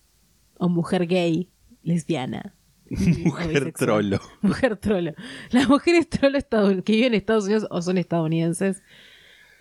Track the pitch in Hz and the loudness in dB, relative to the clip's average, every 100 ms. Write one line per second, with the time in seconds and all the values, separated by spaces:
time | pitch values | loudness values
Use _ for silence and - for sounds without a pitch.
0 | _ _ _ _ _ - 175 175 165 185 | _ _ _ _ _ -4 -2 0 0 -2
1 | 175 185 170 160 180 _ _ _ - 170 | 0 0 0 0 -4 _ _ _ -2 -2
2 | - 156 127 - - - _ _ - - | -2 -4 -4 -8 -12 -18 _ _ -10 -2
3 | 101 165 170 139 170 151 135 - 123 107 | 0 2 0 -2 -2 -2 -2 -2 0 2
4 | 104 95 - - 202 - 254 208 208 202 | 0 -2 -6 -4 -2 0 -2 -2 -2 -2
5 | 170 151 214 - - 247 262 277 - 339 | -2 -8 -14 -16 -2 2 4 2 4 2
6 | - - 277 277 - 226 202 190 175 220 | 2 0 0 0 -2 2 2 2 2 2
7 | 254 220 190 220 196 214 208 180 175 190 | 2 2 0 0 2 0 -2 -4 -2 -2
8 | 170 170 160 165 165 160 196 185 _ - | 0 0 0 0 0 0 -2 -4 _ -20
9 | - - - - _ _ | -20 -20 -20 -20 _ _